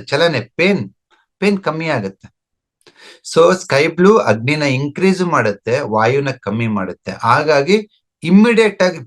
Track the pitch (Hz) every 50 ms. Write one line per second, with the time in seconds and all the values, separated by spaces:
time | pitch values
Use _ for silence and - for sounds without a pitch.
0 | - - 139 143 165 170 156 123 104 - _ - 165 190 202 160 107 95 - _
1 | _ _ _ _ _ _ _ - 185 202 202 190 190 - 151 160 165 165 147 123
2 | 101 95 - _ - - _ _ _ _ _ _ _ _ _ _ _ _ _ _
3 | - - - _ - - - 160 170 180 190 185 - - 135 135 151 165 160 160
4 | 180 196 220 220 - 117 107 110 113 131 151 151 151 143 131 127 143 147 143 -
5 | 170 190 185 180 185 175 160 139 117 107 101 - - 110 117 139 143 110 107 107
6 | 110 117 131 139 139 139 127 - - 101 101 113 117 113 110 101 95 90 90 -
7 | - - 92 - - 117 123 143 151 151 151 139 143 160 196 220 208 - _ _
8 | _ _ _ _ - 160 185 202 214 240 233 208 226 214 202 - 185 180 170 160
9 | 123